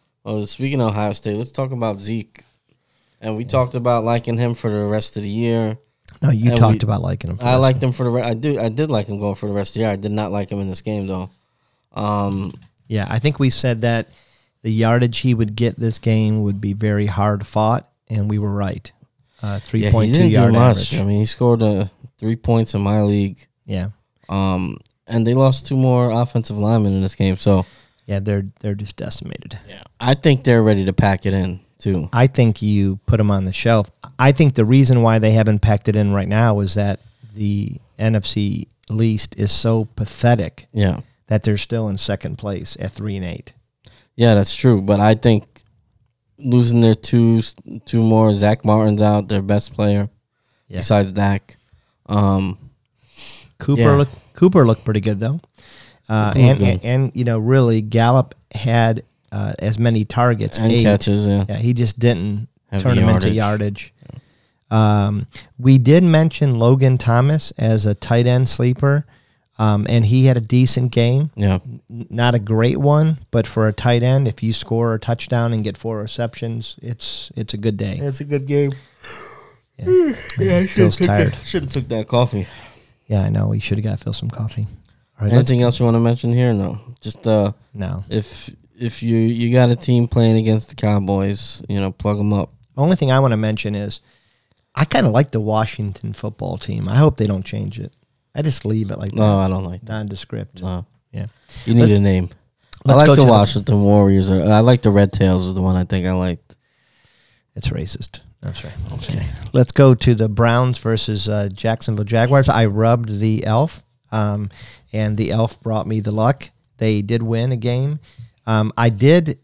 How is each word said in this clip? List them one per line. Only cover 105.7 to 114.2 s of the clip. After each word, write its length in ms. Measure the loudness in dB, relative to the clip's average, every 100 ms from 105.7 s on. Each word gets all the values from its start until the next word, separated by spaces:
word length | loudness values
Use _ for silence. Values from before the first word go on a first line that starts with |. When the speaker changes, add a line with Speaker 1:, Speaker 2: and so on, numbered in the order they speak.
Speaker 1:
I 80 | 0
think 220 | -2 -4 -2
I 60 |
liked. 420 | -2 -4 -6 _ _ _ _ _ _ _ _ _ _ _ -8
Speaker 2:
It's 120 | -6
racist. 500 | -4 -8 -8 -12 -16 -20 _
That's 240 | -12 -12
right. 80 | -14 -12 -12
Speaker 1:
Okay. 340 | -10 -8 -6 -6 -8 -4
Speaker 2:
Let's 200 | 0 2
go 220 | 6 6 6
to 180 | 4
the 140 | 2 0
Browns 500 | 0 2 2 0 -2
versus, 500 | -2 -4 -4 -6 -4
uh, 200 | -4 -4
Jacksonville 520 | -6 -4 -4 -4 -4
Jaguars. 440 | -2 0 2 4 4
I 180 | 4 2
rubbed 520 | 2 2 2 0 -2
the 260 | 0 0
elf, 380 | 0 0 -2 -6 -20 _ _
um, 360 | -4